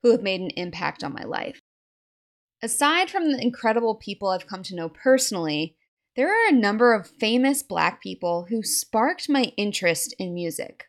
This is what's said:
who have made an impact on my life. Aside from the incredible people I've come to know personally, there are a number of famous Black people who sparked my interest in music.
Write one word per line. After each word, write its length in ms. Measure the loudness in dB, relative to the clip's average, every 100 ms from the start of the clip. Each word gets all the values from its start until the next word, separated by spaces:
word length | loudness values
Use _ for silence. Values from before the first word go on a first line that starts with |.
who 100 | 4
have 120 | 4
made 180 | 2 -2
an 80 | -4
impact 520 | -6 -8 -6 -6 -6
on 100 | -10
my 100 | -8
life. 360 | -8 -8 -8 -12 _ _ _ _ _ _ _ _ _ _
Aside 480 | -6 0 2 2 0
from 200 | 0 0
the 80 | 0
incredible 560 | -2 0 0 2 0 -4
people 340 | -8 -6 -2
I've 180 | -4 -6
come 160 | -12
to 120 | -10 -8
know 140 | -8
personally, 840 | -2 4 4 4 -2 -2 -2 -4 _ _ _ _ -2
there 140 | 0
are 180 | 2 4
a 80 | 4
number 400 | 4 4 4 4
of 160 | 0 _
famous 420 | 0 4 2 0
Black 400 | -2 0 0 0
people 460 | -14 -6 -2 -2 -2
who 140 | -4
sparked 680 | -2 -4 -2 0 0 -2 -2
my 220 | 0 0 -2
interest 580 | -4 0 0 0 -4 -8
in 160 | -8
music. 520 | -4 -6 -6 -12 -14